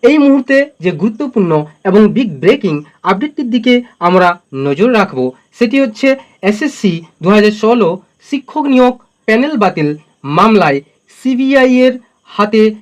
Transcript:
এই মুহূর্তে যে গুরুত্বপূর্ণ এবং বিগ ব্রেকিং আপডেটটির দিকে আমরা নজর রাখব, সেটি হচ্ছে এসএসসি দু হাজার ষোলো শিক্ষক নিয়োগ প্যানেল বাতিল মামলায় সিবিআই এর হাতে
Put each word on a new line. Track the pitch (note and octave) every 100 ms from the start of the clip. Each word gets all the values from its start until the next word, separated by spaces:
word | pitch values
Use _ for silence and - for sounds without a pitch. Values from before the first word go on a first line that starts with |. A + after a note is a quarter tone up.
এই | A#3+ D4+
মুহূর্তে | C#4 C#4 C4 C#4 C#4+ _
যে | E3
গুরুত্বপূর্ণ | D#3 G3+ G#3+ C#4+ A#3 F3+ D3+ D3+ _
এবং | G3 F#3+ G#3
বিগ | D#3+ A#3+ C#3
ব্রেকিং | D#3 C#4+ G3+ D3 D3+ _
আপডেটটির | - F#3 D4+ - B3+
দিকে | A#3 B3 B3 A#3+ _
আমরা | F3 F#3 F3+ F3 _
নজর | C3+ C#3 C#3+ A3+
রাখব, | A3+ F#3+ C3 B2+ - _
সেটি | _ A#3 C4+
হচ্ছে | C4+ G#3+ C4+ C4+ - _
এসএসসি | F#3+ G#3 D#4 - G3+ E3 E3 _
দু | D#3+
হাজার | G#3 G#3
ষোলো | G#3 A3 A#3+ F3+ F3+ _ _ _
শিক্ষক | C#4 - D#4 C#4+
নিয়োগ | B3+ B3 B3 _ _ -
প্যানেল | A3 C#4+ D4
বাতিল | G3 E3+ D3 D3+ _ _
মামলায় | C#3 D3+ G#3+ G#3+ E3 C#3 C#3+ _ _ _
সিবিআই | B3+ B3+ C4+ C#4 C4 B3+
এর | B3+ B3+ _ _
হাতে | _ - G#3 A3 A3 G#3+